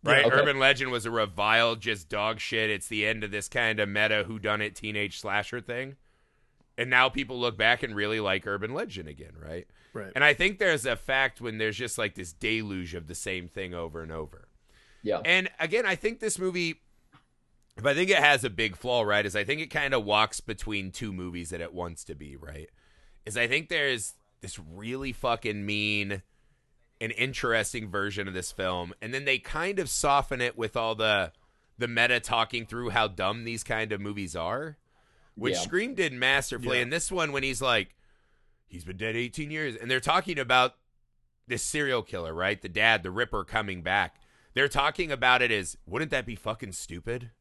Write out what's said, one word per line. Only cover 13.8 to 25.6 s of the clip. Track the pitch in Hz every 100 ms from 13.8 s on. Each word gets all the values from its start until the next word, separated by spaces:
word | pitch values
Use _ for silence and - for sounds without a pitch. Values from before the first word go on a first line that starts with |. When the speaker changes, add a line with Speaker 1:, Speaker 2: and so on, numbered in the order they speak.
| 82 80
Speaker 2:
and | 80
over. | 80 76 - - _ _ _ _ -
Speaker 1:
Yeah. | 104 98 -
Speaker 2:
And | 185 185 -
again, | 160 202 220
I | 185
think | 214 233
this | 220 185
movie, | 185 180 170 160 _ _ _ - _ _ _ _ _ -
if | 120
I |
think | 147 190
it | 190
has | 147 139
a | 120
big | 92 113 87
flaw, | 123 123
right, | 107 104 104
is | 101
I |
think | 101 147
it | 156
kinda | 156 139 131
walks | 104 104 107 -
between | - 104 - 104 95
two | - 110
movies | 92 90 87 82
that | 87
it | 82
wants | 87 87 82 -
to | 73
be, | 73 67
right? | 71 73 78 _ _ - - - -
Is | 107
I | 120
think | 139 160
there's | 165 143 123 104 - _ _
this | 90 -
really | 78 85 110 131 135
fucking | - 127 117 113 104